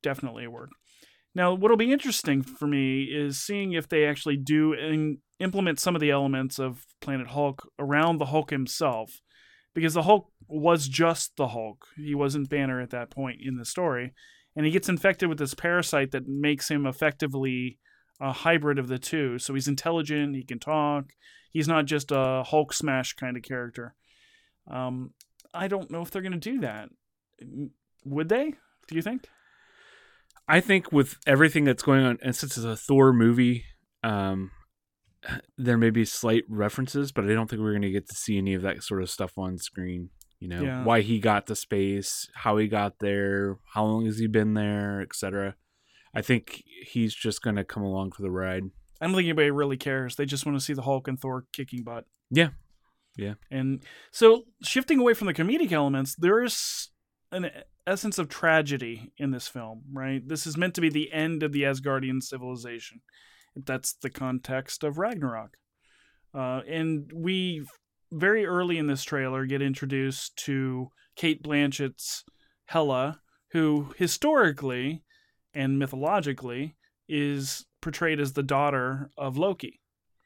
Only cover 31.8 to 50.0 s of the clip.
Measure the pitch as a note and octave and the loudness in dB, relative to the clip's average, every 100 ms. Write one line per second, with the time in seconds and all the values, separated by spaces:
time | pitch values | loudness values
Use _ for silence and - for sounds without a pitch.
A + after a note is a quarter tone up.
31.8 | - C3+ C3 A#2 C3 A#2+ C#3+ A#2 A2+ G#2+ | 4 6 4 2 -2 -4 -6 -6 -6 -4
32.8 | - C3+ C3+ B2 A2+ A#2+ B2 B2 - - | 4 8 10 10 8 6 4 2 -6 -18
33.8 | _ _ A2+ G2+ G2 F#2+ F#2+ - - _ | _ _ -2 0 0 -2 -6 -12 -20 _
34.8 | _ _ _ _ - - - - B2 A#2 | _ _ _ _ -10 -10 -10 -2 2 6
35.8 | A2+ A2+ G#2+ - A#2 A2+ - G#2+ G#2 - | 6 4 2 0 2 2 2 -2 -2 -2
36.8 | C3 C#3+ C#3 - G2+ A2 A2+ A2 G#2+ G#2 | -4 -2 -2 0 2 2 0 -2 0 0
37.8 | G2+ G2 - - - G2+ G2 F#2+ F#2+ - | 0 -2 -4 -6 -2 0 0 0 -2 -4
38.8 | - G2 F2+ - F#2+ - F#2 F2+ - - | -4 -4 -4 -6 -6 -6 -6 -6 -8 -8
39.8 | F2+ F2+ F2+ - _ _ F#2 G2 C#3+ B2+ | -6 -6 -10 -16 _ _ -8 -4 -4 -2
40.8 | A#2 A#2 G#2+ A2+ A2 G#2 - G#2+ - G2+ | 2 4 4 2 4 2 0 -6 -2 0
41.8 | G2 G2 G2 - - - A#2 G#2+ G#2+ G#2+ | 0 0 -4 -8 -10 -4 2 2 2 0
42.8 | G2+ - G2+ G2+ G2 G2 G2 G2 _ A2 | -2 -2 -2 0 0 0 0 -4 _ -2
43.8 | G#2+ A2 A2+ G#2+ A2 A2 G#2+ G#2+ G#2 G#2 | 0 2 0 0 2 2 2 2 0 0
44.8 | G2+ G2+ F#2+ - G2 G2 G2 - _ _ | -2 -4 -6 -6 -6 -4 -6 -8 _ _
45.8 | _ _ _ A2 G#2+ A#2+ - - - - | _ _ _ -4 0 0 0 -14 -20 -20
46.8 | - A#2+ A2+ - A2 G#2 A2+ G2+ F#2 G#2+ | -6 0 0 -2 -4 -4 -2 -2 -4 -6
47.8 | G2+ F#2+ F#2+ F2+ G2 F#2 F#2 F#2 F#2+ - | -4 -4 -4 -6 -6 -4 -4 -4 -6 -12
48.8 | - - E3 F#3+ F3 D#3 D3 C#3+ C#3+ C3 | -20 -6 -2 0 2 2 2 2 0 -2
49.8 | D3 C3+ | -4 -4